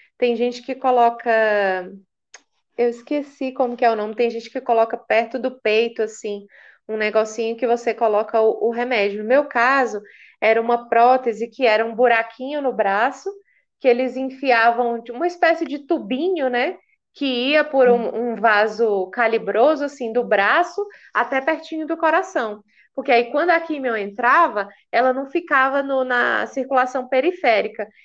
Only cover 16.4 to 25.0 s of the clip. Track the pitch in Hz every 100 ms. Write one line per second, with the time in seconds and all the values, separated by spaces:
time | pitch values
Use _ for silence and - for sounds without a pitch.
16.4 | 262 247 277 381 _ _ _ _ 277 240
17.4 | 254 302 302 269 247 240 226 226 240 220
18.4 | 226 208 220 202 226 202 185 - 226 226
19.4 | 180 208 277 302 285 - 233 220 214 202
20.4 | 202 285 349 - 415 - - - 240 269
21.4 | 269 320 - 320 302 330 330 320 381 330
22.4 | 220 208 _ _ _ - 277 240 240 294
23.4 | 339 330 330 302 262 220 202 202 240 294
24.4 | 330 208 202 - _ 226